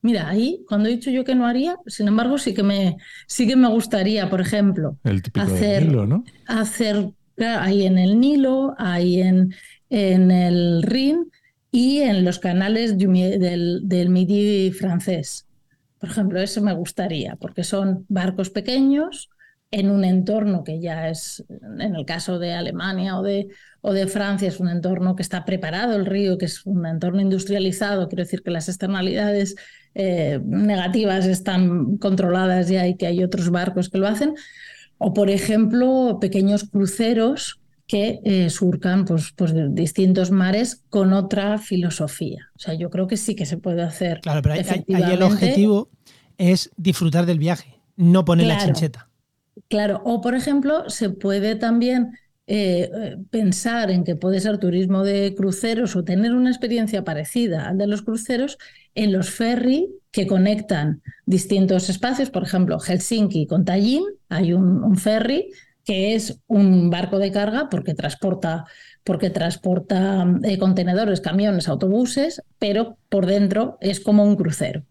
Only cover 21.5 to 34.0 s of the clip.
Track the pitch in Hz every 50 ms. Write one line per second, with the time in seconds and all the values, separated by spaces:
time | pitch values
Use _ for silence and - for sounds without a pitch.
21.5 | - - - 104 110 - 175 214 185 160 147 - 165 170 - - 185 175 175 175
22.5 | 170 175 170 - - 175 175 190 190 185 185 190 185 190 190 196 202 196 202 196
23.5 | - - - - _ _ _ - 196 190 190 190 190 208 202 196 202 185 202 185
24.5 | - - 185 180 170 175 160 180 185 175 180 185 185 185 180 - - 180 175 -
25.5 | 185 185 185 156 165 185 220 247 226 202 190 190 190 196 202 190 185 185 185 160
26.5 | - - - 190 190 180 170 165 165 160 160 180 175 196 196 196 190 190 185 190
27.5 | 202 202 190 190 180 190 214 202 202 190 180 170 - 180 180 170 - 185 - -
28.5 | 175 165 156 - 185 185 - 185 196 190 180 190 - 220 208 208 208 202 202 196
29.5 | 196 - - - - - _ _ _ - 196 190 180 175 156 143 147 135 - -
30.5 | - 190 208 208 208 190 175 185 185 233 214 202 190 196 185 185 185 180 - -
31.5 | 190 185 185 180 175 175 139 117 196 202 - 202 190 185 185 175 175 185 185 185
32.5 | 180 185 180 170 190 190 180 180 185 185 190 170 175 180 185 180 185 185 175 175
33.5 | 175 175 175 185 180 180 180 - - 190